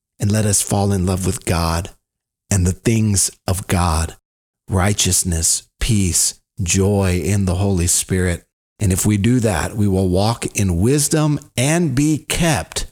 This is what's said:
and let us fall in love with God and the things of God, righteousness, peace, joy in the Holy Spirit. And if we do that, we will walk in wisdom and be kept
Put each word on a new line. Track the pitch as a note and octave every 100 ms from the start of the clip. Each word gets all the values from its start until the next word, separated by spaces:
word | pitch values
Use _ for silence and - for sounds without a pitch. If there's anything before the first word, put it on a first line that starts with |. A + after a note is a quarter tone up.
| _ _
and | G2+
let | G#2+
us | G#2 G2
fall | - G#2 G2+
in | G2 F2+
love | F#2
with | F#2 -
God | - E2+ E2 E2 F#2+ - _ _ _ _ _
and | G2 F2
the |
things | F2+ - A2+ A2 G2 - - -
of | F#2+ -
God, | F#2+ F2 D#2+ E2 - _ _ _ _ -
righteousness, | G2 F#2+ G#2 F#2 F2 F#2 E2 D#2+ - - _
peace, | - G#2 F#2 D2+ - - _ -
joy | F2 F#2+ F#2+ G2+ F#2+ F2+
in | D#2+ G2+
the | F#2 F2
Holy | G2+ F#2 F2
Spirit. | - - F#2 F2+ E2+ - _ _ _
And | G2
if | F#2 G#2
we | G#2
do | A2 B2+
that, | A2 E2 E2+ G#2+
we | G#2
will | F#2+ F#2+
walk | F2+ G#2+ A#2 - -
in | G2 E2+
wisdom | A2+ D3 C#3+ D3+ D3+ D3 - -
and | C3+ E3+ E3
be | B2+ D3+ D3+
kept | - - E3 A2+ D#2 - -